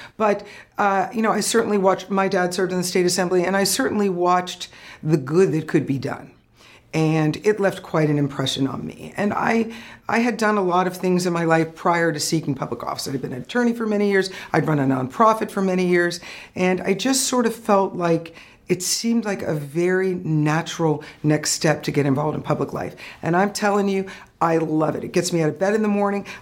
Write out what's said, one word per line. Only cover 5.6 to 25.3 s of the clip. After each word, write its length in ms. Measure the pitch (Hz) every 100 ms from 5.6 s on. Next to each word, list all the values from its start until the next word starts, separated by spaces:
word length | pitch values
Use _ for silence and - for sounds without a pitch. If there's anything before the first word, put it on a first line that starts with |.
| 156
could 180 | 160 127
be 120 | 135
done. 340 | 123 - - - _ _ - - _
And 420 | 160 160 160 151 156 214
it 140 | 208
left 220 | 196 185
quite 260 | - 165 151
an 80 | 147
impression 500 | 139 - 131 139 135
on 200 | - -
me. 260 | - - -
And 160 | 208
I, 400 | - - 226 220 - - - -
I 120 | 226
had 180 | 240 208
done 180 | 214 208
a 60 |
lot 240 | 180 180 180
of 100 | 180
things 300 | 185 180 180
in 80 |
my 100 | 170
life 300 | 165 160 160
prior 380 | - 185 170 165
to 60 | 151
seeking 360 | - 165 151
public 280 | 131 147 -
office. 240 | 69 - -
I 60 |
had 80 | 135
been 140 | 117
an 80 | 127
attorney 320 | 123 240 240
for 100 | 233
many 260 | 220 208 202
years. 200 | 196 190 - -
I'd 120 | 165 143
run 120 | 147
a 80 | 135
nonprofit 640 | 131 127 - 220 220 214
for 100 | 202
many 260 | 190 185 180
years. 320 | 175 175 175 - - - -
And 240 | 185 185
I 140 | 190
just 320 | 196 262 269 -
sort 180 | 247
of 100 | 226
felt 400 | 226 - 196 190
like 400 | 175 170 165 165 - - - -
it 140 | 180
seemed 440 | - - 233 233 214
like 160 | 196
a 100 | 185
very 640 | 151 143 160 180 185 190
natural 880 | 180 156 156 151 160 160 - 160 147 - -
next 280 | 151 151 151
step 320 | - 160 151
to 80 | -
get 160 | 143 139
involved 280 | 135 151
in 80 | 135
public 300 | - 151 139
life. 240 | - 90 - - -
And 160 | 160 175
I'm 160 | 202
telling 340 | 202 208 202 196
you, 200 | 196 190 - - -
I 160 | 165 160
love 400 | 156 156 151 143
it. 80 |
It 80 | 120
gets 180 | 180 175